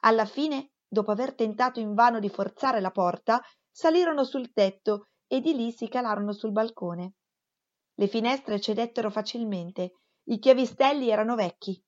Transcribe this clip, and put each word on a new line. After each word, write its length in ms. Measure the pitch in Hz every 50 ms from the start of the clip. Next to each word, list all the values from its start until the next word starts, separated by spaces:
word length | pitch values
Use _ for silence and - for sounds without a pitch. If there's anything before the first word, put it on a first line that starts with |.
Alla 240 | - 226 226 220 220
fine, 460 | 208 - - 285 311 294 269 277 _ _ _ _ _
dopo 240 | - 220 214 214
aver 220 | 214 202 254 262 269
tentato 460 | - 233 220 214 - 254 254 247 -
invano 400 | 220 214 208 202 233 240 233 226
di 100 | 208 202
forzare 520 | - - 202 202 - - - 269 254 220
la 100 | 190 185
porta, 500 | - - 185 175 175 - _ - 226 247 247 - _ _ _ _
salirono 520 | _ - - 330 320 349 359 339 311 285 269
sul 280 | 262 - 277 254 240
tetto 560 | _ - 202 190 196 _ _ - 208 202 202 _ _ _ _ _
e 120 | - 262
di 160 | 240 311 320
lì 160 | 262 233 233
si 160 | 233 - 240 226
calarono 460 | - 254 247 226 214 202 202 208 208
sul 180 | 208 - 220
balcone. 640 | 202 214 220 233 226 - 202 175 170 170 180 185 196 _ _ _ _ _ _ _ _ _ _ _ _ _ _ _ _
Le 120 | - 202 202
finestre 520 | 202 226 220 240 269 269 269 - 214 202
cedettero 500 | 208 - 214 214 233 233 233 - 226 214
facilmente, 840 | 202 220 208 214 - 240 233 214 202 180 170 170 185 - 185 180 _ _ _ _ _ _ _
i 140 | - 233 214
chiavistelli 720 | - 269 262 254 269 233 - - 262 269 285 294 254 233
erano 260 | 220 208 214 226 240
vecchi. 460 | 226 202 175 - _ - 196 190 - _